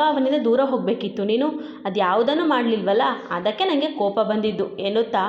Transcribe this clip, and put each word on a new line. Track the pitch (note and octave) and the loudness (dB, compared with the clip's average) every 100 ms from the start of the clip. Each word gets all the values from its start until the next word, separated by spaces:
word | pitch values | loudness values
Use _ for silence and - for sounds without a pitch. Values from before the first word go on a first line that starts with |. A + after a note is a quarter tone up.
| D4+ | 2
ಅವನಿಂದ | D4 C4 D4 | 2 2 2
ದೂರ | A3+ B3 | 2 2
ಹೋಗ್ಬೇಕಿತ್ತು, | C4+ A#3+ F3+ F3+ G3+ G#3 | 2 0 -2 -2 -4 -4
ನೀನು | G3+ A#3 D4+ - - - G3+ | 0 0 0 -4 -10 -8 -4
ಅದ್ಯಾವುದನ್ನು | G3 F3+ G#3 A#3+ D#4 E4 | 0 2 2 2 2 2
ಮಾಡ್ಲಿಲ್ವಲ್ಲ, | B3+ A#3 A3 F#3+ G#3+ B3+ B3+ - | 2 2 0 2 2 2 -2 -6
ಅದಕ್ಕೆ | F3 G3+ G#3+ F#4+ | -4 -2 0 0
ನನಗೆ | C#4+ D4+ | 0 -2
ಕೋಪ | D4+ G3+ G3+ | -2 0 0
ಬಂದಿದ್ದು" | G#3 G#3+ G#3+ G3+ - - | 0 0 0 -2 -4 -4
ಎನ್ನುತ್ತಾ | G3 A3 A3+ G3+ | -2 -2 0 0